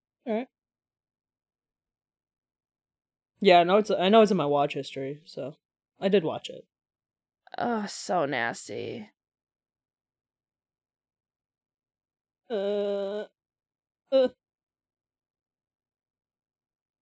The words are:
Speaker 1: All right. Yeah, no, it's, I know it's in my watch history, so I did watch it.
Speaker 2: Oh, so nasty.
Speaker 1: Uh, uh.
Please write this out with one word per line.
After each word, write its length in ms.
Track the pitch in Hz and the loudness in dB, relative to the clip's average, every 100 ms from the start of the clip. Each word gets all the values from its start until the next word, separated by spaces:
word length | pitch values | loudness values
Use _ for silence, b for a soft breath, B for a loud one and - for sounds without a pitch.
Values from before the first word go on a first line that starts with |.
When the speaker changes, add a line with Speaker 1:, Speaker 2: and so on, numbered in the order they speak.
| _ _ 269 | _ _ -6
Speaker 1:
All 60 | |
right. 140 | 214 262 _ _ _ _ _ _ _ _ _ _ _ _ _ _ _ _ _ _ _ _ _ _ _ _ _ _ _ _ _ | -6 -6 _ _ _ _ _ _ _ _ _ _ _ _ _ _ _ _ _ _ _ _ _ _ _ _ _ _ _ _ _
Yeah, 240 | 190 175 | 6 6
no, 140 | 170 202 | 6 4
it's, 120 | 214 | 2
I 200 | 180 185 | 0 4
know 120 | 220 | 6
it's 80 | 220 | 6
in 60 | 196 | 4
my 80 | 143 | 0
watch 280 | 143 143 143 | 0 0 -4
history, 460 | 135 - 135 151 160 | -10 -10 -10 -12 -16
so 300 | - 139 156 _ _ _ _ | -14 -12 -14 _ _ _ _
I 100 | 190 | 0
did 140 | 196 | 0
watch 260 | 160 110 - | 0 -6 -10
it. 180 | - - _ _ _ _ _ _ _ _ - | -16 -20 _ _ _ _ _ _ _ _ -8
Speaker 2:
Oh, 280 | - 226 202 | -4 -4 -6
so 380 | - - 185 139 | -8 -4 -2 -2
nasty. 840 | 135 117 - - 110 107 117 208 _ _ _ _ _ _ _ _ _ _ _ _ _ _ _ _ _ _ _ _ _ _ _ _ _ _ _ _ _ _ _ _ _ - | -2 -4 -6 -10 -10 -10 -10 -14 _ _ _ _ _ _ _ _ _ _ _ _ _ _ _ _ _ _ _ _ _ _ _ _ _ _ _ _ _ _ _ _ _ -8
Speaker 1:
Uh, 760 | 214 196 208 202 202 196 208 214 _ _ _ _ _ _ _ _ | -6 -2 -2 -2 -4 -6 -8 -12 _ _ _ _ _ _ _ _
uh. 160 | 269 254 - _ _ _ _ _ _ _ _ _ _ _ _ _ _ _ _ _ _ _ _ _ _ _ _ _ _ | 2 2 -2 _ _ _ _ _ _ _ _ _ _ _ _ _ _ _ _ _ _ _ _ _ _ _ _ _ _